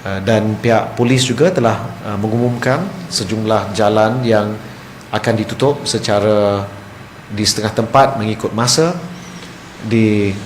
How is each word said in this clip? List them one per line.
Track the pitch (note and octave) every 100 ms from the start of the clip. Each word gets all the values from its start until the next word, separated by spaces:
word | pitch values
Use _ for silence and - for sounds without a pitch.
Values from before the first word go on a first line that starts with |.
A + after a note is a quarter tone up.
Uh, | G2+ F#2+
dan | G2 A2 G#2+ G#2+
pihak | A#2 A2 -
polis | - A#2+ B2+
juga | B2+ A2+ E3
telah, | F3 A#2 G#2 A#2+ -
uh, | G#2+ G#2
mengumumkan | G#2+ A#2+ B2 A#2+ B2+ C#3+ F#3+ - -
sejumlah | - F#2+ A2 A2 A2 G2
jalan | G2 G#2 G#2+ A2 B2+ A#2+
yang | G#2+ G#2 G#2+ - - - - -
akan | G#2+ A#2+ A2
ditutup | G#2 - C#3 D3 -
secara | A2 - G#2 G#2+ G#2 G2+ G2+ G2 - - - - - -
di | G#2 G#2+
setengah | - G#2+
tempat | A2+ A2 C3+ C3+ A#2
mengikut | G#2+ G#2+ -
masa. | G#2 B2 - E3 F3 - - - - - - - - A2
Di | A2+ A2 G#2 G2+ G2